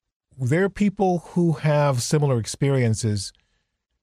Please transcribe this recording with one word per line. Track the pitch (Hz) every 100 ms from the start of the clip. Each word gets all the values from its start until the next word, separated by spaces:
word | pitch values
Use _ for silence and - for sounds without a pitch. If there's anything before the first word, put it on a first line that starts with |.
| _ _ _ 135
there | 127 160
are | 196
people | - 208 196 190 175 -
who | 175 170
have | 147 151 147 143 127
similar | - 156 147 123
experiences, | 101 - 139 135 117 107 113 104 - - _ _ _ _ _ _